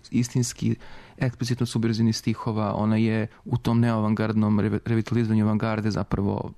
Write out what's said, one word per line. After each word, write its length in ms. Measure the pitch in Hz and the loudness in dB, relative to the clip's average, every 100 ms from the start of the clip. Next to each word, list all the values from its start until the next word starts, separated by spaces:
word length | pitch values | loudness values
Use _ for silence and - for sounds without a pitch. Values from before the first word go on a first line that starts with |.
| - | -2
istinski 640 | 120 120 131 120 - 113 113 - - - - | -2 0 0 -2 -2 -4 -4 -8 -18 -18 -4
eksplicitno 480 | 127 - 117 123 117 | -4 -2 -2 -2 -2
subverzivnih 520 | 117 113 110 113 113 | 0 0 2 2 2
stihova, 560 | - 107 - 107 104 - | -2 -2 -2 -2 -2 0
ona 220 | 107 110 | 2 2
je 300 | 113 110 104 - - | 2 0 -4 -8 -4
u 120 | 123 | -2
tom 220 | - 117 | 2 2
neoavangardnom 800 | 120 113 107 110 110 110 107 107 | 2 2 0 0 0 2 2 2
re-, 200 | 104 101 - | 2 0 0
revitalizovanju 600 | 113 107 117 113 110 107 | -2 0 0 2 2 2
avangarde 460 | 107 110 107 107 | 2 0 -2 -2
zapravo 600 | 98 101 - 101 101 - | -2 -2 -2 -2 -2 -6